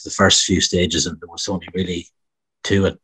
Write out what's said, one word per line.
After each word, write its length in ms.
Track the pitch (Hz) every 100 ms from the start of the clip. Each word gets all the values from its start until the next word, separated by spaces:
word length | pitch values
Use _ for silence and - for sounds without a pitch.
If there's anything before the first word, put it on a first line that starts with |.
| -
the 60 |
first 340 | - 95 - -
few 160 | 90
stages, 440 | - 92 87 80 85
and 140 | 80
there 80 | -
was 220 | - -
only 180 | 95 -
really 340 | 92 90 87 - _ _ _ _ _
two 220 | - 101 95
at, 120 | -